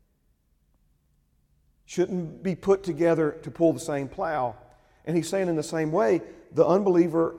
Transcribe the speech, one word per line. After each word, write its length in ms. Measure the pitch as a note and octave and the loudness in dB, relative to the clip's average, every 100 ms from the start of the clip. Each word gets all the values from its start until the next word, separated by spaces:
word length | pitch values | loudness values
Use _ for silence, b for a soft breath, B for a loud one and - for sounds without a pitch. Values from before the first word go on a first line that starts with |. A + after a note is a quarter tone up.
| _ _ _ _ _ _ _ _ _ _ _ _ _ _ _ _ _ _ - | _ _ _ _ _ _ _ _ _ _ _ _ _ _ _ _ _ _ -8
Shouldn't 560 | - F#3 F3+ E3 - | -2 -2 -2 -8 -8
be 120 | F#3+ | -6
put 280 | E3+ - G3 | -4 0 0
together 560 | G3 D3+ E3+ E3 D#3 C#3+ | 0 0 2 2 0 -4
to 80 | - | -12
pull 220 | - E3 | 0 0
the 80 | C3 | 2
same 280 | - D3 C3+ | -4 -6 -6
plow. 480 | - F#3+ D3+ B2+ G#2+ - b b b - | -6 -6 -4 -4 -8 -18 b b b -4
And 100 | E3+ | -4
he's 120 | E3 | -2
saying 200 | G3 F#3 | -2 -2
in 80 | D#3+ | -2
the 60 | |
same 280 | D3 E3 D#3 | -4 -4 -2
way, 300 | D#3+ A3+ F3+ B B - | 0 2 0 B B -4
the 140 | - D#3+ | 2 4
unbeliever 720 | F3+ G3+ F3 F3 D#3+ E3 | 4 4 4 4 2 -2